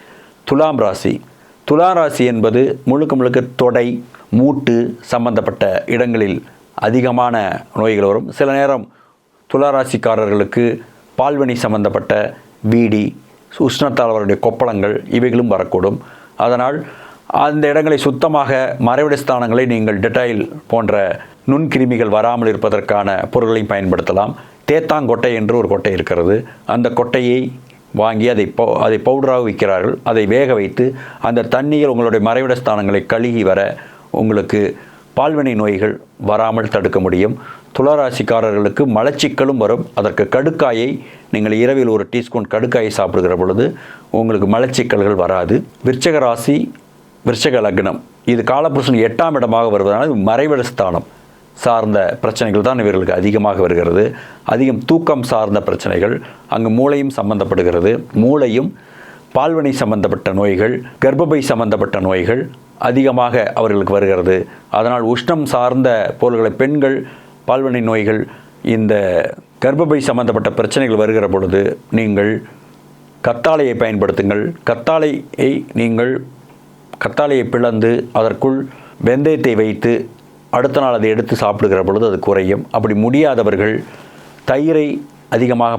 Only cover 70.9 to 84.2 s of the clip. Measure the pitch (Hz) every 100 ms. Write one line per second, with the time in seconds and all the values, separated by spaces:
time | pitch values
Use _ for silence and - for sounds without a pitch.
70.9 | 107 107 110 98 95 92 98 98 - -
71.9 | 113 110 101 104 117 - - - - -
72.9 | - - - 123 120 170 160 135 117 113
73.9 | 104 98 98 101 104 165 165 - 117 -
74.9 | 160 156 135 - - 131 139 - 117 117
75.9 | 113 120 131 - - - - - - -
76.9 | - - - 147 131 110 120 120 110 113
77.9 | 120 123 117 110 104 135 135 - - -
78.9 | - 117 131 151 147 123 110 107 101 117
79.9 | 117 - - - - - 123 135 143 135
80.9 | 117 110 110 110 120 107 104 104 95 92
81.9 | 101 113 92 101 95 95 104 123 113 107
82.9 | 104 113 139 156 120 104 98 107 113 -
83.9 | - - -